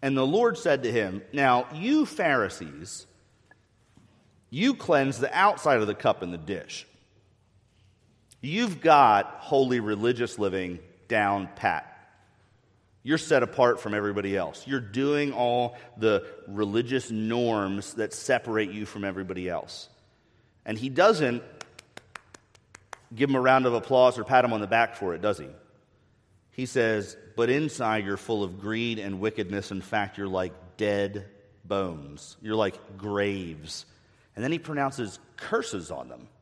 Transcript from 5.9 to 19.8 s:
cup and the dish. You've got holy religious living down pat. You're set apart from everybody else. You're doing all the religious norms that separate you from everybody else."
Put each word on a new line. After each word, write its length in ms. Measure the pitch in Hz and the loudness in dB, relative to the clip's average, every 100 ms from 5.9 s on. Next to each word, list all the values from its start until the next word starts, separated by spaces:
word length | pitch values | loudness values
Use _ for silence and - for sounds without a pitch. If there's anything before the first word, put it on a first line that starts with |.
cup 260 | 104 123 - | 0 0 0
and 140 | 90 | -2
the 40 | 87 | -10
dish. 480 | 78 92 76 - - _ _ _ _ _ _ _ _ _ _ _ _ _ _ _ | -8 -8 -8 -16 -18 _ _ _ _ _ _ _ _ _ _ _ _ _ _ _
You've 400 | 127 180 233 165 | -6 -2 -2 0
got 420 | 165 151 127 101 98 - | 6 8 10 8 4 -6
holy 420 | - 143 131 123 | 0 2 4 2
religious 580 | 107 107 113 123 120 - | 0 0 0 0 -2 -2
living 400 | 101 95 92 87 - _ _ | -2 -2 -4 -8 -14 _ _
down 400 | 113 104 101 92 - | 2 2 0 -4 -2
pat. 300 | 107 82 - - - _ _ _ _ _ _ _ _ _ | -2 -2 -8 -20 -20 _ _ _ _ _ _ _ _ _
You're 140 | 120 156 | -2 -2
set 260 | - 147 | 2 2
apart 380 | 120 - 123 117 | 2 4 4 4
from 140 | - | -2
everybody 420 | 104 104 101 98 98 | -2 -2 -2 -2 -2
else. 300 | 82 - - | -4 -8 -6
You're 140 | 135 | -6
doing 520 | 113 107 139 147 143 | -4 -2 0 0 -2
all 460 | 123 123 120 120 120 - - | -2 0 0 -2 -4 -20 0
the 300 | 110 101 - - - | 2 2 0 -18 -14
religious 640 | 98 104 107 120 131 - | -4 -2 0 0 -2 -2
norms 840 | 110 110 117 120 110 98 98 101 | -4 -2 0 0 0 -2 -4 -8
that 180 | - 107 | -6 -6
separate 580 | - - 127 - 110 104 | -6 -2 -2 0 -2 -2
you 140 | 104 | -6
from 200 | 104 - | -10 -8
everybody 440 | 98 92 95 90 90 | -6 -6 -8 -8 -6
else." 400 | 82 - - | -6 -8 -16